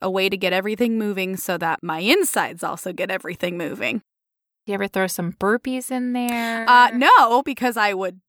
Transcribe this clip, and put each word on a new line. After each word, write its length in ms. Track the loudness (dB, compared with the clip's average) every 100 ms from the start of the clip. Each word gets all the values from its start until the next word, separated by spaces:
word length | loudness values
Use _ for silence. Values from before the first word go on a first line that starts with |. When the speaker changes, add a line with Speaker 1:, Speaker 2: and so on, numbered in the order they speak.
Speaker 1:
a 80 | -4
way 180 | 0 0
to 80 | 0
get 160 | 0
everything 460 | 0 -2 -2 0 0
moving 380 | -2 -2 -4 -6
so 180 | -6 -4
that 260 | -2 -4
my 180 | -6 -2
insides 640 | 2 4 2 -2 -4 -6
also 300 | -8 -8 -10
get 180 | -6 -6
everything 460 | -6 -8 -6 -6 -4
moving. 460 | -8 -6 -4 -6 -10 _ _ _ _ _
Speaker 2:
Do 80 | -8
you 20 |
ever 140 | -6 -4
throw 180 | -2 -2
some 260 | -4 -6
burpees 580 | -2 0 0 -2 -6 -6
in 200 | -6 -4
there? 560 | -4 -4 -4 -4 -2 6
Speaker 1:
Uh, 220 | 6 6
no, 480 | 4 6 8 8 4
because 320 | 0 -2 -2 0
I 180 | 0
would 260 | 0 -6 -8